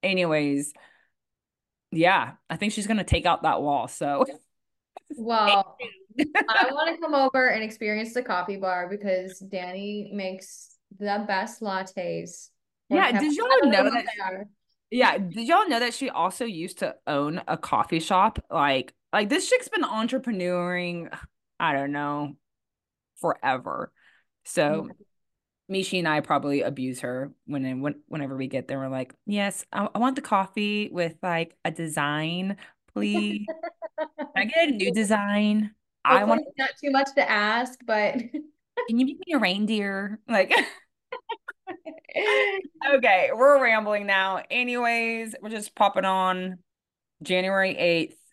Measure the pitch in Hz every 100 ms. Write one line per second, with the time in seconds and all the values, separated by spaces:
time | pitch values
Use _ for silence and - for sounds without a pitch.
0 | 196 190 - 156 147 143 143 - - _
1 | _ _ _ _ _ _ _ _ _ 165
2 | 170 185 120 - _ 165 208 208 202 220
3 | 180 175 175 160 - 92 143 143 120 -
4 | 147 139 277 - _ _ _ _ _ -
5 | _ 277 220 226 208 202 196 - 247 -
6 | _ 220 302 415 - - 254 285 320 330
7 | 320 285 269 262 254 220 220 214 214 214
8 | 226 247 247 180 185 196 190 180 175 202
9 | 202 185 185 185 190 190 180 190 202 208
10 | 208 202 190 185 - - - _ _ 196
11 | 202 208 208 190 226 - 214 190 190 -
12 | 175 170 170 - - _ _ _ _ 330
13 | 349 214 302 294 480 523 311 208 - 240
14 | - 208 190 190 208 _ _ _ _ 240
15 | 240 160 185 180 233 339 415 233 240 233
16 | 269 - 175 - 233 170 175 - 190 -
17 | - 143 147 165 - 160 - 120 - 165
18 | 160 185 208 - - 160 143 135 - _
19 | _ 202 208 302 381 494 - 427 262 220
20 | 226 262 254 202 180 180 175 180 175 175
21 | 165 - - _ _ _ 165 139 139 143
22 | 147 147 147 - _ _ _ _ _ _
23 | _ - 170 - 131 127 104 67 - _
24 | _ _ _ _ - - 147 156 - -
25 | _ _ _ _ _ _ _ 190 190 185
26 | 170 151 - 147 143 143 107 139 127 123
27 | 127 127 143 - - 143 131 131 143 147
28 | _ 160 135 135 131 131 123 135 135 131
29 | 127 - - 208 202 - - - 202 -
30 | 247 269 - 202 190 - 208 208 208 175
31 | 170 165 185 170 165 _ 170 165 165 151
32 | 143 151 156 175 190 202 - _ _ -
33 | 208 208 208 208 208 320 339 _ 330 -
34 | 311 - 294 190 208 320 330 226 196 190
35 | 208 214 202 208 208 214 214 _ _ _
36 | - - 208 330 302 - 262 - 285 269
37 | 269 - 254 214 208 226 254 - 240 214
38 | 208 - 233 302 - _ _ - 480 233
39 | 262 294 - 294 196 196 208 220 202 196
40 | 202 220 - 226 - 349 - - _ _
41 | _ 494 _ 453 - - - 349 - 320
42 | - - 427 - 403 392 - - 277 277
43 | 233 185 - 220 269 285 247 220 214 208
44 | 202 196 190 190 - 240 247 247 240 233
45 | 226 226 226 - 214 220 208 - 202 190
46 | 190 190 185 185 185 185 _ _ _ _
47 | _ _ 151 185 190 196 190 - 175 170
48 | 160 - _